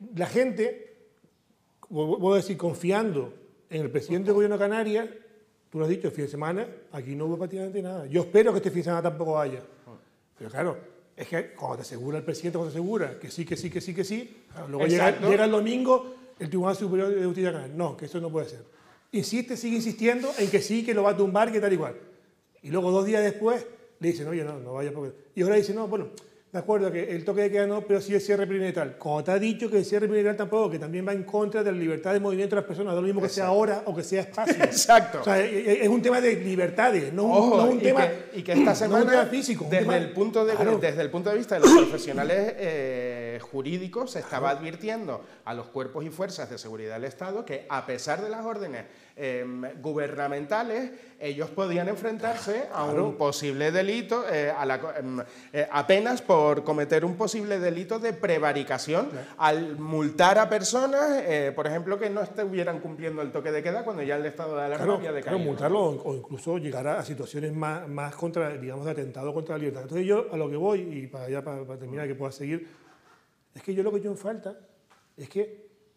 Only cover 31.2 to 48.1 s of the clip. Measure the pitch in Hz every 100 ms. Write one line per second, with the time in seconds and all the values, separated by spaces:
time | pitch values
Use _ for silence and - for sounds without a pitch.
31.2 | 185 208 208 214 202 180 160 160 185 202
32.2 | 202 190 202 202 196 175 202 175 190 196
33.2 | 190 190 185 196 214 202 214 165 - 190
34.2 | 185 - 277 339 320 - - 233 - 147
35.2 | 202 190 226 202 220 202 208 240 240 247
36.2 | 247 190 185 185 175 196 247 190 139 180
37.2 | 220 202 240 226 240 247 - 190 175 -
38.2 | - 190 175 277 247 190 214 220 240 254
39.2 | 240 262 254 185 151 185 - 175 165 190
40.2 | 220 220 220 214 214 214 160 151 147 175
41.2 | 190 214 - 180 254 339 320 151 143 139
42.2 | 147 190 214 220 180 151 131 127 123 120
43.2 | 117 117 - 135 135 180 185 233 254 170
44.2 | - 143 139 143 160 165 214 226 170 117
45.2 | - - 110 120 117 131 127 156 156 156
46.2 | 190 170 123 113 113 110 110 113 131 -
47.2 | 185 208 233 131 - 135 135 123 151